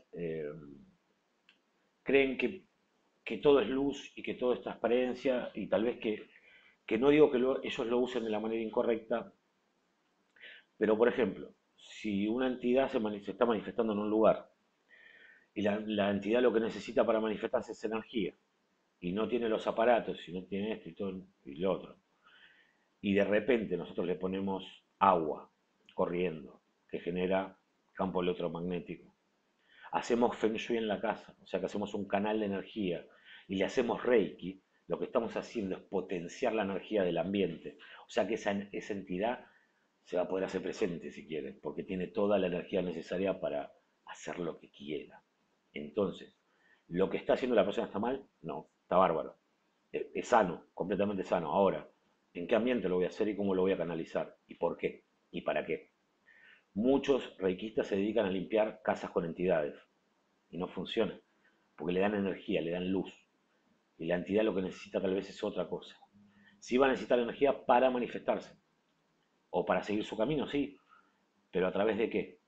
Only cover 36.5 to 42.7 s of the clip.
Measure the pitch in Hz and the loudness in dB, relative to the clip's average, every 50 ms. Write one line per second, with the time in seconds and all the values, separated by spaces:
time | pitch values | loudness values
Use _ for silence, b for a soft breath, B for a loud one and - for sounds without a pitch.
36.5 | 110 110 104 98 95 90 - - 107 104 92 90 85 82 80 92 98 101 95 85 | 0 0 0 -2 -2 -6 -6 -2 0 2 2 2 2 0 -2 0 0 0 0 0
37.5 | 82 73 - 80 - B B B B B B - - 117 107 95 113 104 - 107 | -2 -6 -12 -16 -16 B B B B B B -6 -2 -2 0 0 -2 -2 0 -2
38.5 | 101 101 98 - - 110 - - 107 98 92 - 90 90 101 117 127 - B B | -2 -2 -4 -6 -8 -10 -8 -6 -8 -8 -6 -6 -4 -2 -2 -2 -2 -4 B B
39.5 | B B B B B B B B _ _ _ - 87 87 87 87 90 95 92 92 | B B B B B B B B _ _ _ -6 -4 -2 -2 -2 -2 -2 -2 -2
40.5 | 92 92 87 90 76 - 113 92 85 78 71 71 73 - 69 73 80 76 67 67 | -4 -4 -6 -6 -4 -2 -2 -2 -2 -6 -10 -12 -12 -14 -12 -10 -8 -8 -8 -8
41.5 | 67 - - 76 73 82 82 - 95 92 90 85 - 113 101 101 104 98 92 90 | -12 -12 -12 -10 -8 -8 -8 -6 -6 -4 -6 -4 -2 0 2 2 4 2 2 0
42.5 | 87 87 82 - | 0 -2 -4 -2